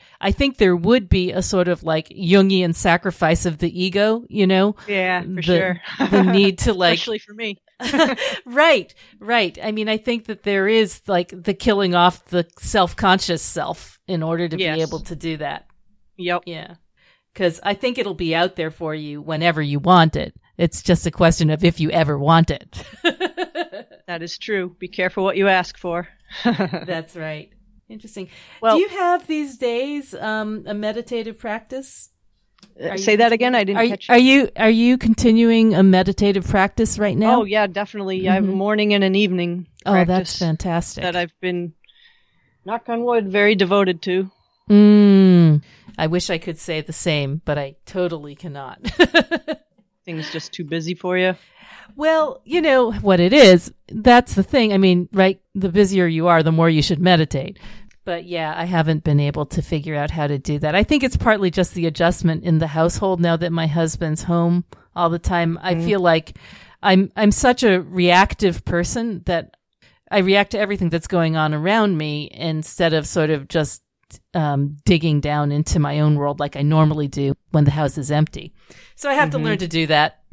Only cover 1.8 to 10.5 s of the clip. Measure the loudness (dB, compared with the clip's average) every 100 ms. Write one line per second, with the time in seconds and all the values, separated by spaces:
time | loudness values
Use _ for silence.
1.8 | -2 -4 -4 -8 2 4 4 2 0 0
2.8 | 0 0 -2 -2 0 0 -2 -4 -6 -4
3.8 | -4 0 0 0 -4 0 2 4 2 -2
4.8 | -6 -4 -2 -4 -4 -6 0 0 0 -4
5.8 | -10 -6 0 2 4 4 2 2 -2 2
6.8 | 2 2 -2 -8 -10 -12 -10 -10 _ _
7.8 | -4 0 0 0 -6 -10 -4 2 4 4
8.8 | 0 _ _ _ -2 -2 -2 -4 -8 -4
9.8 | -4 -4 -4 -6 -8 -8 -4